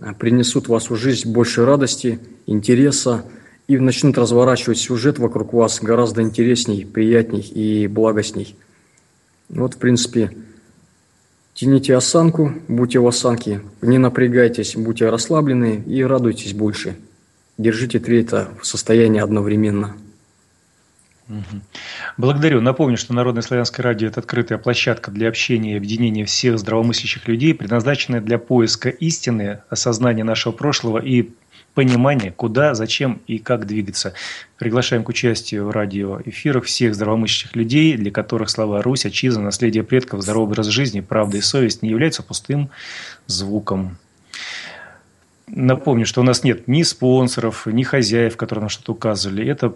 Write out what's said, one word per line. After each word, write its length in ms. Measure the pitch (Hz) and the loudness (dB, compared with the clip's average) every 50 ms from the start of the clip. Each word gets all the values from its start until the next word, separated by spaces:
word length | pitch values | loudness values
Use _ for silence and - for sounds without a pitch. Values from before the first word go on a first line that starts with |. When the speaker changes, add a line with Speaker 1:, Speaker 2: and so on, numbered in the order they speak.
Speaker 1:
а, 120 | - 107 101 | -14 -14 -8
принесут 540 | - - 113 117 123 120 - - 139 - | -4 0 2 4 4 2 2 0 -2 0
в 20 | - | 2
вашу 260 | 117 113 117 - 120 | 0 0 0 -2 -4
жизнь 360 | 107 117 135 123 107 - 113 | -2 0 0 0 0 -2 0
больше 340 | 110 120 117 117 - 120 117 | 2 2 2 2 2 2 4
радости, 540 | 131 143 139 135 120 - - - 123 113 117 - - - - _ | 4 4 4 2 0 -2 -2 -2 -4 -4 -4 -8 -16 -20 -12 _
интереса, 800 | - 107 107 107 - 123 123 139 143 135 - - 131 117 113 - - - - - - _ _ _ | -4 -2 0 2 4 4 6 4 4 2 0 0 0 0 -2 -4 -10 -18 -20 -20 -20 _ _ _
и 120 | - 139 127 | 0 2 4
начнут 380 | 131 131 123 - 156 143 127 | 4 2 2 4 4 4 4
разворачивать 600 | 131 120 110 120 120 123 127 123 123 - 127 110 | 4 2 4 6 6 6 6 4 2 0 -2 -2
сюжет 400 | - - - 123 113 120 147 127 | -2 -2 -4 -2 0 0 0 2
вокруг 360 | 123 120 113 - 110 107 - 120 | 2 -2 -2 -2 -4 -6 0 2
вас 280 | 117 113 110 - - | 2 2 2 0 -2
гораздо 400 | 113 110 117 120 120 113 107 110 | 0 2 2 2 2 2 0 0
интересней, 640 | 113 110 110 - 117 123 123 117 - 113 104 98 95 | 0 0 0 2 2 2 2 2 0 -2 -4 -4 -6
приятней 560 | - - 110 110 113 117 117 113 113 113 101 | -4 -2 0 4 4 4 4 4 2 -2 -6
и 460 | 101 - - 110 107 107 107 107 104 | -6 -6 -6 -4 -2 0 0 0 0
благостней. 680 | 98 104 107 110 113 107 107 104 - - 98 101 - - - _ _ _ _ _ _ _ _ _ _ _ _ _ _ _ _ _ - | 0 0 2 2 2 2 0 -2 -4 -6 -10 -10 -12 -14 -20 _ _ _ _ _ _ _ _ _ _ _ _ _ _ _ _ _ -10
Вот, 240 | - - 123 127 - | -6 -4 -4 -4 -2
в 40 | - | 0
принципе, 560 | - 123 123 117 - - - 120 110 - - - - - - - _ _ _ _ _ _ _ _ _ _ _ _ _ _ _ _ _ _ _ | 2 2 4 2 2 0 0 -2 -2 -2 -4 -10 -20 -20 -20 -20 _ _ _ _ _ _ _ _ _ _ _ _ _ _ _ _ _ _ _
тяните 400 | - 123 131 139 131 135 - 131 | -2 4 4 4 6 6 4 4
осанку, 580 | 127 - - - 165 165 165 165 160 156 139 127 - - | 4 4 4 4 4 6 4 4 4 0 0 -2 -6 -6
будьте 320 | - 113 120 123 117 - 127 | -4 0 0 0 2 4 4
в 80 | 120 | 4
осанке, 540 | 120 120 - - 123 120 117 - 107 104 101 104 - - - | 4 4 2 0 0 0 0 -2 -4 -4 -6 -8 -12 -12 -2
не 160 | - 117 127 | 2 4 6
напрягайтесь, 800 | 131 127 123 123 127 127 123 120 123 120 113 117 - 104 - - | 6 4 4 4 2 2 4 6 4 4 4 4 0 -4 -4 -4
будьте 340 | 110 113 113 113 - 117 113 | -4 -4 -4 0 2 2 2
расслаблены 720 | 110 113 - - 165 156 156 139 127 123 120 113 107 107 110 | 2 0 0 0 0 2 2 2 2 2 2 2 0 -2 -4
и 160 | - - 135 131 | -4 -2 0 2
радуйтесь 500 | 127 135 127 120 113 107 - - 101 98 | 2 2 2 2 0 0 -2 -6 -10 -4
больше. 420 | 101 107 107 104 - - 95 87 - - - _ _ _ _ _ _ _ _ _ | -2 -2 -2 -2 -4 -8 -10 -10 -12 -16 -20 _ _ _ _ _ _ _ _ _
Держите 420 | - 107 113 107 110 127 120 - 117 | -2 0 0 0 0 -2 -2 -2 -2
три 220 | - - 120 117 | 0 2 2 2
это 280 | 113 113 110 104 98 101 107 - | 2 2 -2 -4 -4 -4 -8 -10
в 60 | - | -8
состоянии 520 | - - - - - 113 117 113 110 110 104 | -8 -8 -4 0 2 4 6 6 6 4 2
одновременно. 760 | 104 101 107 104 101 104 107 107 107 107 101 101 101 98 101 - - - - _ _ _ _ _ _ _ _ _ _ _ _ _ _ _ _ _ _ _ _ _ _ | 2 0 0 0 0 0 0 2 2 2 0 -2 -4 -6 -8 -14 -20 -20 -20 _ _ _ _ _ _ _ _ _ _ _ _ _ _ _ _ _ _ _ _ _ _
Speaker 2:
Мгм. 360 | - 107 107 98 90 104 98 - _ - - - - - - - - - | -14 -12 -12 -10 -10 -12 -14 -14 _ -18 -18 -16 -16 -14 -12 -12 -12 -6
Благодарю. 440 | - 120 131 143 143 151 160 147 117 | -2 0 0 2 2 2 2 4 4
Напомню, 360 | 113 131 127 - 160 131 120 | 4 2 2 2 0 0 0
что 180 | 110 - - 120 | -2 -4 -2 -2
Народное 260 | 123 123 123 117 117 | 0 0 0 0 -2
славянское 420 | 110 - 127 123 117 - - - 123 | -4 -2 -2 -2 -2 -2 -4 -2 -2
радио — 240 | 123 117 104 113 110 | -2 0 0 -2 -4
это 100 | 107 120 | -4 -6
открытая 400 | - - - 123 117 - 110 104 | -8 -4 -2 -2 -2 -2 -4 -2
площадка 500 | - 123 120 - - 127 117 - - - | -2 -2 0 0 0 -2 -2 -2 -6 -8
для 180 | 98 104 110 | -6 -2 -2
общения 460 | 117 120 - - - 123 113 110 107 104 | -2 -2 -2 -2 0 0 0 0 -2 -4
и 40 | |
объединения 480 | 101 101 101 113 110 120 113 107 107 104 | -4 -4 -4 -2 0 0 0 0 -2 -4
всех 340 | 101 - - - 123 117 110 | -4 -4 0 0 0 0 0
здравомыслящих 680 | 98 110 110 113 113 117 110 - - 110 - - - | -2 -2 0 0 2 0 0 -2 -4 -6 -8 -6 -4
людей, 280 | 117 113 117 139 160 156 | -2 -2 2 2 2 2
предназначенная 680 | - - 98 117 120 110 139 143 139 - - 123 117 | 0 -2 -2 -2 0 0 0 -2 -2 -2 -4 -4 -4
для 160 | 104 107 120 | -2 -2 -2
поиска 520 | 117 - - 127 123 113 110 - - - 123 | -2 0 2 2 4 4 2 0 -2 -4 -6
истины, 720 | - - 165 165 160 - - 127 117 107 101 101 104 101 - _ | -4 -2 -2 -2 -2 -2 -2 -2 -2 -2 -4 -6 -8 -10 -10 _
осознания 540 | - - - 127 113 107 127 123 113 110 110 | -6 -2 -2 -2 0 2 2 0 2 0 0
нашего 300 | 113 110 107 - 123 101 | -2 -4 -2 -4 -6 -4
прошлого 460 | - - 147 135 - - 117 107 113 | -2 -2 -2 -2 -2 -2 -2 -2 -2
и 320 | - 135 127 120 110 - - _ _ _ _ - _ _ _ | 0 2 2 2 2 0 -6 _ _ _ _ -20 _ _ _
понимания, 580 | 143 135 127 123 120 127 139 143 127 101 92 | 2 2 4 4 4 4 2 2 0 -2 -4
куда, 420 | - - 120 113 107 131 147 151 127 | -4 -6 -6 -2 0 2 2 2 2
зачем 480 | 107 110 110 - - 143 131 110 - - | -2 -4 -4 -4 -2 -2 -4 -4 -6 -8
и 100 | - 113 | -8 -8
как 300 | 107 - - 127 113 101 | -6 -4 -2 -4 -2 -2
двигаться. 460 | 101 104 107 101 98 92 - - 98 90 - - - - - - - _ | -4 -4 -4 -4 -4 -6 -8 -8 -8 -10 -12 -12 -14 -14 -16 -18 -20 _
Приглашаем 460 | _ 117 117 110 127 123 - 127 117 107 | _ -4 -2 0 0 0 0 -2 -2 -2
к 60 | - | -4
участию 560 | 117 - - 120 110 - - - 107 104 101 | -4 -2 -2 -2 -2 -2 -6 -8 -8 -6 -6
в 60 | 104 | -4
радиоэфирах 920 | 104 110 104 101 95 101 98 98 98 - - 113 98 - - 151 143 123 113 | -4 -4 -4 -4 -4 -4 -4 -4 -6 -8 -10 -12 -12 -6 -2 -2 0 0 -2
всех 320 | - - - 123 113 104 | -4 -2 0 0 0 0
здравомыслящих 580 | 101 107 104 110 113 113 104 - - - - - | 0 -2 0 0 0 0 -2 -2 -4 -6 -6 -4
людей, 440 | 117 113 113 131 151 160 160 143 | -4 -2 0 2 4 4 4 2
для 140 | 113 101 101 | 0 -2 -4
которых 380 | 98 110 104 - 117 110 110 107 | -4 -4 -4 -2 -4 -4 -2 -4
слова 320 | - - 110 107 104 101 | -2 -2 -2 -2 -2 0
Русь, 240 | 98 123 - - - | 0 0 -2 -2 -4
отчизна, 380 | 101 - - - 127 120 107 101 | -4 -4 -2 0 0 0 0 -2
наследие 400 | 101 95 - 123 113 107 110 104 | -4 -2 0 0 0 2 0 0
предков, 380 | - 131 127 123 - - 98 | 2 0 0 0 -2 -6 -6
здоровый 260 | 95 98 107 113 110 | -4 -2 0 0 0
образ 200 | 101 104 113 107 | 0 0 -2 -2
жизни, 340 | 104 104 123 143 123 104 101 | 0 0 0 0 -2 -2 -6
правда 360 | 95 - 107 107 107 104 101 | -6 -2 0 0 0 0 -2
и 40 | 104 | -2
совесть 400 | 101 - - 139 127 110 - - | -2 0 2 2 2 0 0 -2
не 80 | - 113 | -2 -2
являются 340 | 110 113 151 160 151 - 104 | 0 0 0 0 -2 -4 -8
пустым 460 | - 104 - - - 139 143 143 135 - - - - - - - - - - _ | -10 -12 -10 -6 -4 -4 -2 -4 -4 -8 -14 -18 -16 -16 -16 -16 -16 -18 -18 _
звуком. 680 | - 107 95 98 98 104 104 104 - 98 95 95 92 90 - _ _ _ _ _ _ - - - - - - - - - - - - - - _ _ _ _ _ _ _ _ _ | -10 -8 -6 -4 -4 -4 -4 -4 -2 -4 -4 -4 -6 -10 -14 _ _ _ _ _ _ -18 -16 -14 -14 -14 -14 -16 -16 -18 -20 -20 -20 -20 -20 _ _ _ _ _ _ _ _ _
Напомню, 580 | - - 131 131 127 123 123 - 151 131 117 110 | -12 -6 0 0 2 2 2 2 0 2 2 0
что 160 | - - 127 | 0 2 2
у 20 | 123 | 4
нас 200 | 127 123 - - | 4 2 2 2
нет 260 | 131 110 - - - | 0 0 0 -2 0
ни 120 | 131 160 170 | 2 2 2
спонсоров, 840 | - - - 127 127 127 131 127 123 - 131 120 113 104 - - | 0 -2 0 2 4 4 4 4 2 0 -2 -4 -4 -4 -6 -6
ни 180 | 113 107 120 127 | -2 0 0 0
хозяев, 540 | - - 139 120 101 113 117 117 113 113 | 2 0 0 2 2 2 2 2 0 -2
которые 240 | - 113 104 110 107 | -4 -6 -6 -6 -6
нам 80 | 104 101 | -6 -6
что-то 240 | - - - - 110 | -8 -8 -8 -8 -6
указывали. 520 | 113 - 110 104 98 - 101 95 104 113 | -4 -2 -2 -2 -2 -4 -4 -4 -4 -4
Это 300 | 131 139 - 131 113 - | -4 -2 -2 -2 -4 -4